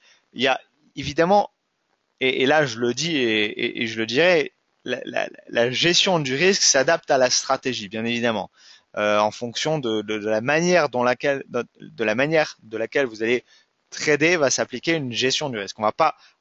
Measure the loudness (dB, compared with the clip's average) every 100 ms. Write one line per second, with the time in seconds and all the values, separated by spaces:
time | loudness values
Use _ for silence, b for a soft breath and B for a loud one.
0 | b b _ -2 0 0 -4 _ _ -12
1 | -6 0 4 4 2 _ _ _ _ _
2 | _ _ 0 2 4 4 2 0 -2 -2
3 | -2 0 0 2 0 -2 -6 -4 -4 -4
4 | -2 2 4 2 0 -8 _ _ -8 -8
5 | -6 -4 -6 -8 -6 0 0 0 0 2
6 | 2 2 0 0 2 2 2 4 2 0
7 | 2 2 4 2 -2 -2 -2 -6 -8 -6
8 | -4 0 0 -2 -6 b b b _ -2
9 | 0 2 2 -2 -10 -6 -4 -2 -2 -2
10 | -4 -6 -2 -2 0 0 2 2 2 0
11 | 0 0 -2 -4 -4 -8 -8 _ -20 -4
12 | -2 0 2 2 0 -4 -12 -8 -4 -2
13 | -2 -2 0 0 -4 b b _ _ -6
14 | 0 2 2 2 2 0 -4 -4 -2 -2
15 | -2 -2 -2 -2 -4 -6 -8 -4 -2 0
16 | 0 -2 b b